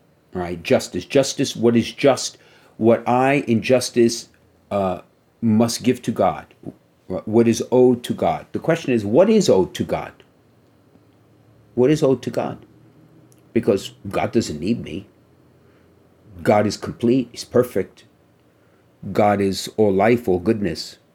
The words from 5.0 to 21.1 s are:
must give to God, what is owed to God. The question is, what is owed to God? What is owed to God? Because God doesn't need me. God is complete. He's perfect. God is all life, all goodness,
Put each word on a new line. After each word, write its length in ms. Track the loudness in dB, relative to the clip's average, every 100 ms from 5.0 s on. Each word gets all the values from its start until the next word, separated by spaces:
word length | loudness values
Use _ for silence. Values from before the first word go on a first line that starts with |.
| -12 _ _ _
must 420 | 0 2 2 0
give 200 | -2 -2
to 80 | -4
God, 360 | 0 0 -2 -10 _ -20 -20 _ _ -12
what 400 | -10 0 2 4
is 160 | 0 0
owed 320 | 4 4 2
to 100 | -4
God. 320 | -4 -2 -2 -8
The 60 | -6
question 340 | -4 -2 -2
is, 120 | -2
what 240 | 2 4 4
is 200 | 4 4
owed 260 | 2 2
to 100 | -4
God? 280 | -6 -6 -8 -16 _ _ _ _ _ _ _ _ _ _ _ _ _ _ _
What 160 | 0 2
is 120 | 4
owed 200 | 2 0
to 80 | -4
God? 340 | -6 -6 -10 -18 _ _ _ _ _ _ _ _
Because 400 | -2 0 0 -4 -16 -8
God 240 | -4 -2
doesn't 260 | -2 -2 -4
need 240 | -4 -4
me. 240 | -6 -12 -14 _ _ _ _ _ _ _ _ _ _ _ _ -4
God 240 | 2 2 2
is 100 | -4
complete. 520 | -10 -4 0 0 -2
He's 140 | -10
perfect. 600 | -2 0 0 -4 -6 _ _ _ _ _ _ _ _ _ _ _ -6
God 280 | 0 2 2
is 300 | 0 -4 -6 0
all 160 | 2
life, 340 | 2 2 2 0
all 100 | -2
goodness, 600 | 0 -2 -4 -8 -12 -20 _